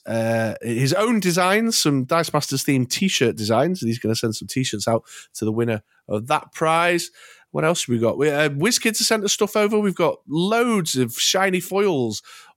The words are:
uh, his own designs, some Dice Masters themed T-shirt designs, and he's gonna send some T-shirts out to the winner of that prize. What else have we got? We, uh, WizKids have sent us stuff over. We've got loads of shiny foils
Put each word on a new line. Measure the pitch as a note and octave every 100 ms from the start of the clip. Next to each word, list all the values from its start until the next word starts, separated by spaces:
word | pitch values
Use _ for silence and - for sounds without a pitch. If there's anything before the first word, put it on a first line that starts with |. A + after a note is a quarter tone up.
| -
uh, | A2+ A2+ A2+ A2+ -
his | A2+ A#2 C3+
own | F#3 A3 A3
designs, | F3+ E3+ F3+ G#3 A3+ -
some | D#3 C#3
Dice | B2+ E3 D#3+
Masters | D3 - C3+
themed | - C3+ B2
T-shirt | - F#3+ - A#2+ A2+
designs, | G#2 A2+ E3 F#3
and | A2+
he's | A#2
gonna | A2
send | A2 A#2 A2
some | G2+
T-shirts | C3 C3 G#2 A#2
out | A2+ - - -
to | - A2
the |
winner | A2 A#2 G#2+ - _ -
of | G#2+ B2
that | D3+ -
prize. | - D#3+ E3 F3 F3 E3+ - - - _
What | D3
else | D#3 F3 -
have |
we | A#2
got? | A2+ F#2+
We, | D3+
uh, | C#3+ D3+
WizKids | C#3 G3+ A#3+ A3+ G#3+
have | A#3
sent | A3
us | G3+
stuff | - G#3 G#3+
over. | G#3 G#3+
We've | G3+
got | F3 D#3+ - -
loads | D3+ F#3+ A#3 B3 G#3+ D#3+ B2+
of | A#2+
shiny | - - F#3 F#3+ F#3
foils | F3+ G3 G3+ D3 A#2 G#2 - - -